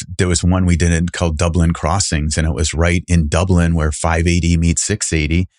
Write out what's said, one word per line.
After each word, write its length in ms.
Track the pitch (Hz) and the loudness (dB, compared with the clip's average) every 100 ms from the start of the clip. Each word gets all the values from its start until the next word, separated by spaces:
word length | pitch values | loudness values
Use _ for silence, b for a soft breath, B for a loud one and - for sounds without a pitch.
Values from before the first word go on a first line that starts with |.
| - 92 | -8 -2
there 80 | 90 | 0
was 160 | 85 | 2
one 220 | 87 92 90 | 2 2 2
we 120 | 82 | 2
did 140 | 85 | 2
in, 160 | 82 87 | 0 -2
called 320 | - 87 76 | -2 -2 0
Dublin 340 | 85 85 85 | 0 2 0
Crossings, 640 | 87 80 98 - 78 76 82 | 0 -2 -2 -2 -2 -2 -2
and 80 | 80 | -2
it 80 | |
was 220 | 73 76 76 | -2 -2 0
right 280 | 85 90 - | 0 0 0
in 220 | 87 76 | 0 2
Dublin 440 | 82 92 87 85 | 0 2 2 2
where 180 | 82 76 | 0 0
five 360 | - 82 82 87 | -2 0 0 2
eighty 280 | 87 82 82 | 2 2 2
meets 280 | 82 76 | 2 0
six 280 | - 104 - | -2 -4 -2
eighty 360 | 80 76 85 92 | -2 0 0 -2